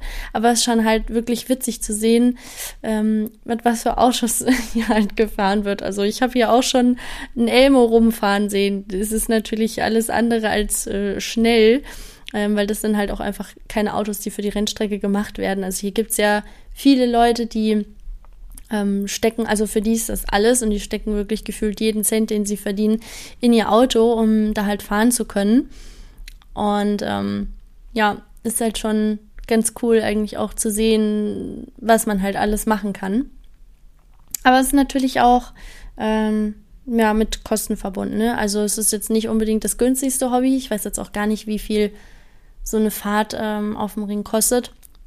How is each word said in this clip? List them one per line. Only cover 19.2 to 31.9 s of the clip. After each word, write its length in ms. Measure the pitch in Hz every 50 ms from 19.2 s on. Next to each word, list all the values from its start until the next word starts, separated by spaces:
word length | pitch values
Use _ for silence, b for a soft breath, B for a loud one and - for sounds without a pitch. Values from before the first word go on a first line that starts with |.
| - 226 226 - 226
also 220 | - 214 202 220
für 140 | 208 - 220
die 120 | 202 226 226
ist 160 | 226 226 -
das 160 | 208 190 -
alles 360 | - - 202 208 233 254 247 233
und 80 | 220
die 80 | 208 208
stecken 340 | 196 - 220 208 - 220 214
wirklich 300 | 208 202 202 220 208 -
gefühlt 360 | - 202 - 220 214 202 -
jeden 240 | 220 220 208 214 202
Cent, 280 | - 226 220 220 214
den 140 | 214 208 208
sie 120 | 196 208
verdienen, 440 | 196 - 208 202 202 214 214 220 220 B B B B B B B B
in 140 | - 240 233
ihr 180 | 226 202 -
Auto, 420 | 196 226 254 247 - 226 226 233 233
um 400 | 220 226 220 220 214 214 214 214
da 120 | 214 202
halt 160 | 202 208 202
fahren 300 | - - 208 208 220 247
zu 140 | 240 - 220
können. 440 | - - 202 202 202 226 262 311 B B B B B B B B B B B B B - - - - -
Und, 480 | - 208 208 208 208 202 208 208 202 -
ähm, 500 | - 208 202 196 202 202 202 202 - - - - - - - - - -
ja, 300 | 226 214 208 - - - - - -
ist 180 | - 233 220 -
halt 200 | 240 226 214 -
schon 400 | - 220 214 214 214 214 214 214 - - - - -
ganz 260 | - 233 226 220 - - -
cool 200 | - 233 226 226
eigentlich 360 | 214 214 208 214 214 202 -
auch 160 | - 214 202 -
zu 180 | - - 226
sehen, 960 | 202 208 220 220 220 220 214 214 214 214 208 208 202 190 180 - - - - - -
was 300 | - 214 214